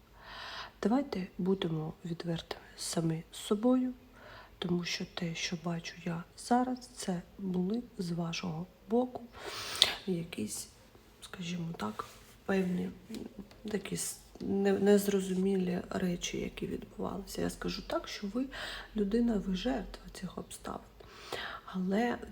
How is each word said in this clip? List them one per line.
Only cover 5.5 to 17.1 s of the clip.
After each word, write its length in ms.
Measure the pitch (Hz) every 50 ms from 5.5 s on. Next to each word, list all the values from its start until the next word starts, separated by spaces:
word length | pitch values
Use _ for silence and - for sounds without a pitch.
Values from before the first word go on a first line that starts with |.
| - 165 160
бачу 300 | 170 170 165 165 - - - -
я 180 | 175 165 170 175 - - -
зараз, 500 | - - 247 247 254 254 254 254 - - -
це 260 | - - - 185 175 - - - -
були 460 | 196 190 180 180 180 185 214 240 247 - - -
з 140 | 190 170
вашого 540 | 175 170 170 165 165 - - 180 160 160 180 - - - - -
боку 340 | 214 240 254 254 247 - 240 - - - - - - - - - - - - - - - - -
якісь, 600 | 185 170 165 170 - - 214 214 - - - - - - - - - - - - - -
скажімо 460 | - - - - 180 170 180 175 165 165 170 -
так, 280 | 208 214 214 - - - - - - - - - -
певні, 380 | - 196 190 190 180 180 180 180
м, 80 | 185 - - - - 220 - - - - - 196 - - - - 214
такі 240 | 208 196 202 - 180
с-, 220 | 165 - - - - - - - -
не-, 380 | - 196 196 196 196 202 196 196
незрозумілі 1040 | 196 202 208 202 196 202 202 196 185 185 185 185 185 196 196 190 185 175 180 180 - -
речі, 480 | - 190 185 180 175 175 - - - -
які 300 | - - - - - -
відбувалися. 720 | - - - - - - 190 -